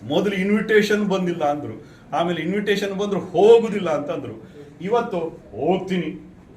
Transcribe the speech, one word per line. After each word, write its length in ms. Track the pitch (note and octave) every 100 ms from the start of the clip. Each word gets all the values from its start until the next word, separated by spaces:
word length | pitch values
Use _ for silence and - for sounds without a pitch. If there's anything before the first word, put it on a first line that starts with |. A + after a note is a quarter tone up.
| A2
ಮೊದಲು 280 | D#3 F#3+ G3
ಇನ್ವಿಟೇಷನ್ 720 | F#3+ G#3 - G#3+ G#3 G#3 G#3
ಬಂದಿಲ್ಲ 380 | F#3+ F3+ E3+ D3
ಅಂದ್ರು, 400 | D3 B2 G#2+ - - - D3
ಆಮೇಲೆ 260 | F3 F3
ಇನ್ವಿಟೇಷನ್ 520 | D#3+ G3+ G#3 G3 G3+
ಬಂದ್ರು 260 | F#3+ G3+ F#3+
"ಹೋಗುದಿಲ್ಲ" 720 | - D#3+ G3+ A#3 A3 G3+ F3
ಅಂತಂದ್ರು. 580 | D3 C#3 D#3+ A#2+ A2 - - - -
ಇವತ್ತು 380 | F3 A#3 A#3 F#3 E3 - -
"ಹೋಗ್ತೀನಿ, 840 | G2+ C#3+ F#3 F3+ F3+ D#3 - - - -